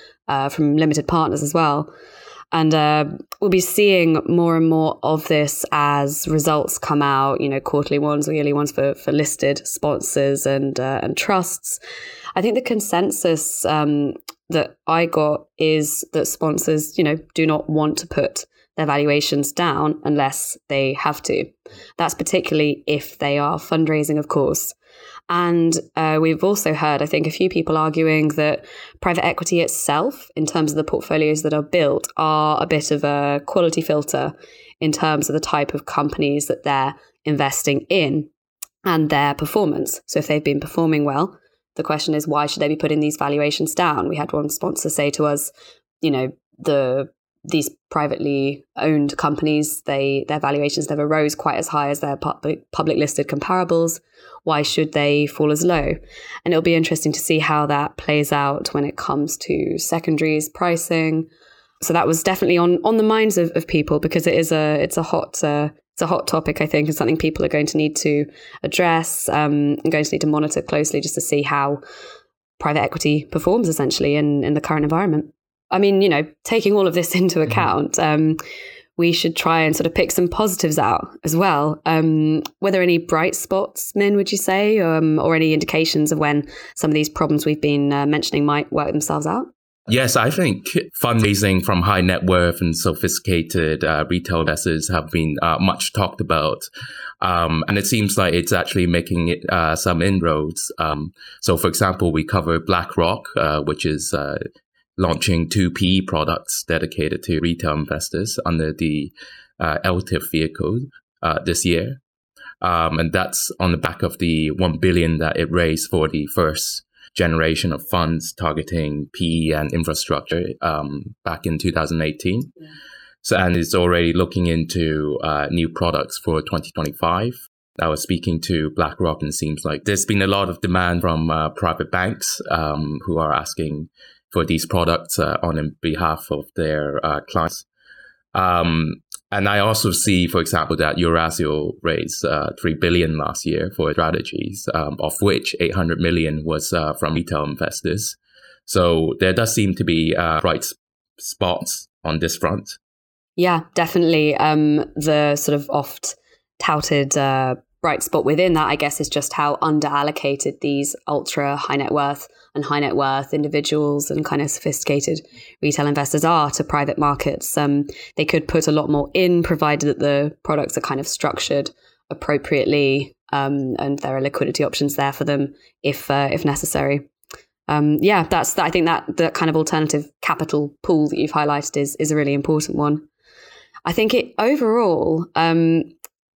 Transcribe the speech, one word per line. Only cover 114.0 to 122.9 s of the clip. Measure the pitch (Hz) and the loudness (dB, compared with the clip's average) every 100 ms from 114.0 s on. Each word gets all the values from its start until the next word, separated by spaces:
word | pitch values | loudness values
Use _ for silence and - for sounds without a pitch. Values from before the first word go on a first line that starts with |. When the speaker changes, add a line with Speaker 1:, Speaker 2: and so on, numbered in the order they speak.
Speaker 2:
of | 87 - | -4 -2
the | 87 80 78 | 0 0 0
one | 76 92 78 | 0 0 2
billion | 92 87 82 80 | 2 4 2 2
that | 78 - | 0 0
it | 82 | 0
raised | 85 82 80 - | 2 2 0 -2
for | 90 78 | 0 0
the | 80 73 | -2 -4
first | - 80 78 - - - _ - | 0 0 0 -6 -8 -12 _ -12
generation | - 87 80 80 80 90 | -2 0 2 2 0 -2
of | 73 - | -4 -2
funds | 90 80 82 82 | -2 0 -2 -4
targeting | - 85 78 80 85 76 73 73 | -4 -4 -2 -4 -2 -2 -4 -8
P | - 85 82 78 | -4 -2 0 0
E | |
and | 76 76 | 0 -2
infrastructure, | 76 80 78 - 73 - 82 87 - | -2 -2 -4 -2 -4 -2 -4 -4 -4
um, | 82 76 73 71 - - - | -4 -2 -4 -8 -10 -10 -8
back | 80 | -6
in | 85 80 | -4 -2
two | 92 | -2
thousand | 80 78 82 | -2 -2 -2
eighteen. | 78 76 90 104 147 - | -2 -2 -2 -2 -4 -12
Speaker 1:
Yeah. | - - - | -20 -20 -20